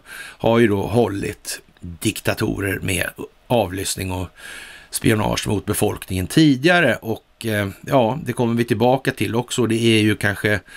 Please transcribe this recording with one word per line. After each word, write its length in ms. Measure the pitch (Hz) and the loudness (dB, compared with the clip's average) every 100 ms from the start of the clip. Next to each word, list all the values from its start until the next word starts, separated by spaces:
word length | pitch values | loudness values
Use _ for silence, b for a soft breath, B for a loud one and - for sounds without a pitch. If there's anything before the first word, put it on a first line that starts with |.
| - - | -12 -18
har 420 | - - - 113 | -18 -2 2 4
ju 100 | 117 | 4
då 180 | 101 - | 2 2
hållit 720 | 117 104 98 - - - - - _ | 2 2 -2 -6 -8 -12 -14 -16 _
diktatorer 960 | 87 82 110 - - 98 110 104 98 95 | -16 -6 -4 -2 -4 -2 -2 -2 -4 -2
med 320 | 101 92 - - - _ _ | -2 -2 -4 -8 -14 _ _
avlyssning 640 | 120 95 95 95 - 95 | 0 0 -4 -6 -6 -4
och 160 | 90 90 B B B B B B | -6 -6 B B B B B B
spionage 580 | - - 110 - 117 - | -2 0 2 0 -2 -2
mot 180 | 101 98 | -2 -2
befolkningen 600 | - 104 87 - 92 90 | 0 0 -2 -4 -4 0
tidigare. 720 | 156 156 127 156 175 147 - | 4 4 4 2 4 2 0
Och, 500 | 113 110 _ _ 113 | -4 -8 _ _ -4
eh, 220 | 104 101 - | -2 -2 -6
ja, 380 | - 139 110 123 | 0 2 2 0
det 80 | - | -4
kommer 220 | 120 117 | -2 0
vi 100 | 117 | 0
tillbaka 480 | 117 98 123 131 - | 0 2 2 2 0
till 220 | - 101 | -4 -2
också. 320 | 113 113 - 110 | -2 -2 -2 0
Det 180 | 113 | 2
är 180 | 117 110 | 4 4
ju 140 | 107 104 | 4 2
kanske 440 | 101 98 107 104 B | -2 0 0 -2 B